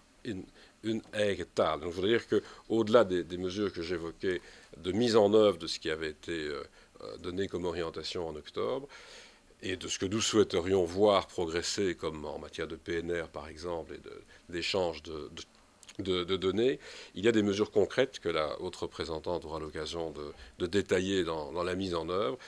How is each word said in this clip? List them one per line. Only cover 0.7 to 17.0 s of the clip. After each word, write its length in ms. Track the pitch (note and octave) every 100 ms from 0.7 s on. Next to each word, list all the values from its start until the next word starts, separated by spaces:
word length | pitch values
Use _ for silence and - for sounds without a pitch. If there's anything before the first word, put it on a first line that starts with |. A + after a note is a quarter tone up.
| _
hun 240 | G#2+ A2 -
eigen 380 | G#2+ G#2 F2 E2
taal. 260 | - F2+ D2+
Donc, 140 | E2+
je 80 | F2
veux 80 | F#2+
dire 180 | A#2 -
que, 160 | C#3+ - - -
au-delà 380 | A2+ G#2+ A#2+ G2
des, 200 | F2+ D#2+
des 120 | F2+
mesures 320 | F#2 G2 G2
que 120 | F2+
j'évoquais 580 | E2 F2 E2 - F#2+ F2 - - - -
de 100 | E2+
mise 260 | F#2+ A#2+ A2
en 160 | G2+
œuvre 240 | A2 G#2 E2+
de 100 | D#2+
ce 120 | -
qui 120 | E2
avait 180 | D#2+ D#2+
été, 380 | D2+ - E2 D2
euh, 160 | C#2 - - - -
euh, 160 | G#1 G#1+
donné 300 | F2 F2+ G2
comme 180 | F#2+ F2
orientation 600 | E2+ E2 D#2+ D#2 F#2 E2
en 80 | D2+
octobre, 520 | - - G#2+ C3 C#3 - - - - - _ -
et 140 | F#2+ F#2+
de 100 | F2
ce 100 | -
que 80 | F#2+
nous 160 | A2
souhaiterions 600 | - A2 F#2+ F2+ F2+ F#2+
voir 420 | F2 F#2 G#2 G2 -
progresser, 680 | - E2 E2+ E2 - G2 E2
comme 300 | D#2+ D#2 D2
en 120 | C#2+
matière 300 | D2 - D#2+
de 80 | D#2+
P 240 | - E2+
N 100 | E2+ F2
R, 60 | D#2
par 180 | D#2 D2+
exemple, 460 | D2+ F2 E2+ -
et 40 | -
de, 180 | - - - - -
d'échange 520 | E2+ E2 G2+ F2 D#2+
de, 280 | E2 D#2 C#2 - - _ - _ - -
de, 40 |
de, 200 | F#2+ F2+ F2
de 120 | F#2+
données, 420 | F#2 F#2+ B2 D3 - -